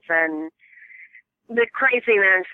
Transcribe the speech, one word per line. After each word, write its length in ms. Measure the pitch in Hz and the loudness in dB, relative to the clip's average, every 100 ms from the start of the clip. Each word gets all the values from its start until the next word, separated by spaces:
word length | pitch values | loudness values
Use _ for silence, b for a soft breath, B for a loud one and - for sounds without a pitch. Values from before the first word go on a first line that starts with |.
| - | -4
and 420 | 165 160 156 160 - B B B B B B _ _ - | -2 -2 -4 -10 -16 B B B B B B _ _ -6
the 180 | 233 233 | -2 -2
craziness 720 | - 269 247 233 214 196 185 180 | -2 -2 0 2 2 4 2 0